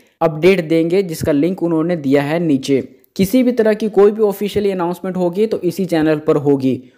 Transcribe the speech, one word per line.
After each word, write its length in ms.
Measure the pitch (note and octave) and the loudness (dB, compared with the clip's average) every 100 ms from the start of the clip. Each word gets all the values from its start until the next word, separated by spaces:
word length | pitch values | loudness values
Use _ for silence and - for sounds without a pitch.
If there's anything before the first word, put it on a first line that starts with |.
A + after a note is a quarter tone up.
| _ _ | _ _
अपडेट 480 | E3 D3+ E3+ F#3+ D#3 | -2 2 2 2 2
देंगे, 340 | E3 E3 F#3 | 0 2 0
जिसका 300 | F#3 D#3+ E3+ | -2 -4 -2
लिंक 300 | C#3+ E3 F#3 | 0 0 -2
उन्होंने 340 | E3+ D#3+ E3 F3 | -2 -2 -2 -2
दिया 240 | C#3 C#3+ | 0 0
है 160 | C#3+ E3 | 0 -2
नीचे। 400 | E3 C3+ C3+ C3+ - - _ - | 0 -2 0 -2 -2 -12 _ -4
किसी 260 | F#3+ C4 | 0 2
भी 100 | B3+ | 2
तरह 220 | A#3+ A3 | 2 0
की 140 | G#3+ A3 | 0 0
कोई 220 | F#3+ A3+ | 4 4
भी 100 | A3 | 4
ऑफिशियल 480 | G#3 F#3+ G3+ G#3 G3+ | -2 -2 -4 -2 -2
अनाउंसमेंट 440 | F#3+ E3+ F3+ F#3+ F3+ | -2 -4 -4 -6 -2
होगी 300 | F3 F3+ A3 | -2 0 -2
तो 120 | F#3 | -2
इसी 240 | F3 E3 F3+ | -4 -4 -2
चैनल 320 | E3 D#3 D3+ | 0 2 0
पर 180 | D#3 D#3 | 0 0
होगी, 440 | C#3 C#3 C3 B2 - | 2 2 0 -2 -6